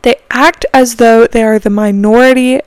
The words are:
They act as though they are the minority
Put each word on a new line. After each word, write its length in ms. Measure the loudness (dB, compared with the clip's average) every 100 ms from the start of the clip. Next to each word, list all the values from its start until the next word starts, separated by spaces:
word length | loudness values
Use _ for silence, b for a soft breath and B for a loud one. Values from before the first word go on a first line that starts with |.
They 140 | -2 -4 _
act 340 | -2 -2 -2 -2
as 240 | 0 -2 0
though 300 | 2 4 2
they 180 | 0
are 140 | -2 -2
the 120 | -2
minority 880 | -4 -2 -2 0 2 2 2 0 -4